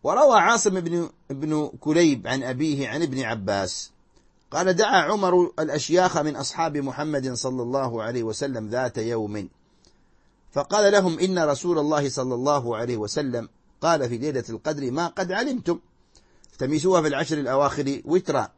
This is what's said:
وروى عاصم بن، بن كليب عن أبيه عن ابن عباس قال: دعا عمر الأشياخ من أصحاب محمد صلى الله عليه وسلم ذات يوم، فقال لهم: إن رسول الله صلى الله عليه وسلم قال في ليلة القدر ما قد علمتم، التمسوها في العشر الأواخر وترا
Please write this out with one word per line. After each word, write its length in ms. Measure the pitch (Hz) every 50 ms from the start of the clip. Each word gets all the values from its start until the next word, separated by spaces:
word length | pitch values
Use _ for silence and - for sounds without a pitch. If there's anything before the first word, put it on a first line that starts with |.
وروى 380 | - 143 180 247 302 277 240 208
عاصم 400 | 170 220 233 226 - 214 185 185
بن، 300 | 170 170 170 175 170 - _ _ _ _
بن 420 | 143 135 147 151 156 151 151 - - -
كليب 460 | - 147 156 170 175 160 139 - -
عن 160 | 117 127 135
أبيه 460 | 127 127 131 127 156 160 147 139 139 113
عن 140 | 110 151
ابن 200 | 170 143 131 131
عباس 680 | 131 110 117 107 98 95 101 98 98 92 - - - - _ _ _ _ _ _ _ _ _ _ _ _
قال: 220 | - 151 180 185
دعا 300 | 180 170 220 208 254 185
عمر 500 | 156 151 208 208 196 180 175 180 175 - - -
الأشياخ 600 | 156 151 139 151 - - 156 180 185 185 - 165
من 180 | 147 151 143
أصحاب 400 | - 139 - - - 160 160 147
محمد 560 | 147 139 135 123 143 151 156 151 139 127 131
صلى 300 | 123 120 - 131 127 127
الله 400 | 120 117 131 139 135 123 117 113
عليه 200 | 107 113 120 123
وسلم 460 | 113 110 107 - 143 139 131 113 107 104
ذات 300 | 110 127 131 123 - 123
يوم، 500 | 110 117 120 113 107 101 104 107 95 - _ _ _ _ _ _ _ _ _ _ _ _ _ _ _ _ _ _ _ -
فقال 400 | _ 143 143 - 196 214 208 202
لهم: 260 | 202 202 190 180 160 -
إن 200 | 180 190 185 175
رسول 400 | 160 151 139 135 - 175 175 156
الله 300 | 147 147 156 147 143 135
صلى 260 | 110 139 127 127 123
الله 420 | 120 127 143 147 143 120 117 117
عليه 200 | 107 120 120 120
وسلم 520 | 107 107 104 - 151 147 131 120 117 113 - _ _ _ _ _ _
قال 280 | - 165 170 151 131 117
في 100 | 120 113
ليلة 260 | 135 156 139 127 110 -
القدر 400 | 113 110 _ 151 156 143 139 120
ما 160 | 123 156 175
قد 260 | 220 - - 185 175
علمتم، 480 | 185 208 247 294 269 233 - 170 170 170 _ _ _ _ _ _ _ _ _ _ _ _ _ _
التمسوها 500 | _ - 135 131 151 151 143 185 185 170
في 60 | 156 151
العشر 300 | 143 135 160 - 156 147
الأواخر 640 | 139 123 131 139 143 139 - 143 143 135 139 123 -
وترا 440 | - 160 185 185 - 147 131 107 - _